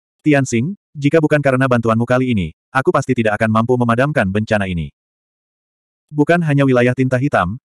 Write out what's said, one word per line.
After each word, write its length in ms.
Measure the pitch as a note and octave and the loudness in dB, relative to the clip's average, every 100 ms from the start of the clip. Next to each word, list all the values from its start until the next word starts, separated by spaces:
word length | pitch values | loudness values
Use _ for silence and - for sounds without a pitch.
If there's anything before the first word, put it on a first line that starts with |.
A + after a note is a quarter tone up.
| _ _ | _ _
"Tianxing, 560 | D3+ C#3+ C3 A2+ C#3+ G#3 _ | 0 2 0 -2 -4 -8 _
jika 240 | D3+ C#3+ D#3+ | -4 0 2
bukan 240 | D3+ D3+ | 2 2
karena 240 | C#3 B2+ C3 | 2 0 2
bantuanmu 400 | A#2+ A2+ A2+ A#2 | 0 2 0 0
kali 320 | B2+ B2+ A2 | 0 0 -2
ini, 160 | D#2+ - _ | -4 -8 _
aku 240 | - - | -4 0
pasti 240 | D#3+ C3+ A#2+ | 0 0 0
tidak 160 | A2 | 0
akan 160 | G#2 A2+ | 0 0
mampu 240 | A2 A#2+ | 0 0
memadamkan 560 | B2 A#2+ A#2 C#3 D3+ G2 | 0 2 0 0 0 -2
bencana 400 | G#2 A2 G#2+ F#2+ | -2 -2 -2 -2
ini. 240 | F2 D2 - _ _ _ _ _ _ _ _ _ _ _ | -4 -8 -12 _ _ _ _ _ _ _ _ _ _ _
Bukan 320 | D3 D3 F3 D#3+ | -2 0 0 2
hanya 160 | C#3 | 2
wilayah 320 | C3+ B2 B2 | 2 2 2
tinta 240 | B2 C3 B2+ | 0 -2 -2
hitam, 400 | C#3+ A2+ F2+ A2+ | 0 -2 -2 -6